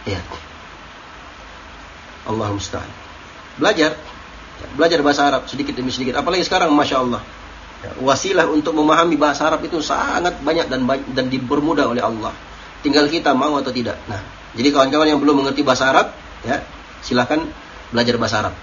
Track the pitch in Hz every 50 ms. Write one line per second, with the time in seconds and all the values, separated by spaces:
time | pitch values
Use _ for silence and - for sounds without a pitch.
0 | - 113 98 90 85 - - - - - - - - - - - - - - -
1 | - - - - - - - - - - - - - - - - - - - -
2 | - - - - - - 110 113 110 104 101 101 95 - - 87 76 - - -
3 | - - - - - - - - - - - - 147 190 214 170 151 156 156 -
4 | - - - - - - - - - - - - - - - 139 156 170 170 151
5 | 143 147 143 143 143 143 135 131 - - - 131 139 139 135 127 127 127 117 120
6 | 127 123 123 135 131 170 175 - 170 - - 185 180 165 147 147 143 - 143 131
7 | 127 123 117 104 - - - - - - - - - - - - - - - -
8 | 131 135 135 131 - 190 196 180 165 - 151 151 151 170 160 156 151 151 156 160
9 | 170 175 160 143 147 147 143 - - 156 160 151 - - - 165 151 - - -
10 | - - - 180 175 180 175 - 135 147 165 165 - - 127 131 127 123 135 139
11 | 143 - 131 131 127 127 131 131 123 117 139 147 147 156 165 143 139 117 117 120
12 | 101 110 113 110 107 110 - - - - - - - - - - - 147 139 147
13 | 147 147 151 165 - 151 139 127 139 151 151 139 123 120 123 123 120 113 - -
14 | - 107 107 101 - - - - - - - 110 120 143 139 139 135 135 139 151
15 | 156 151 151 139 139 147 147 143 135 139 135 143 143 139 127 120 131 131 135 170
16 | 214 - - - - - - - - 113 135 170 - - - - - - - -
17 | - - 123 123 123 - 151 156 165 151 - - - - - - - - - 117
18 | 120 120 120 117 117 110 107 107 104 95 - -